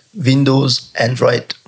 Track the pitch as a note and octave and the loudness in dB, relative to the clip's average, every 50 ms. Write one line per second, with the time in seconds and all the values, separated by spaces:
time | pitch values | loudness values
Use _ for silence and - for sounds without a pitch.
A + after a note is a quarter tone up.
0 | _ _ - G#3+ B2+ B2+ C3+ C#3 C#3 C3+ C3 C3+ C3+ C3 B2 - - - - - | _ _ -8 -2 0 2 2 2 4 2 2 2 2 0 -2 -4 -6 -10 -6 -4
1 | A#2 A2+ B2 - A#2+ B2 A#2+ - - - - _ _ | -4 -2 -2 0 0 0 0 -2 -6 -8 -16 _ _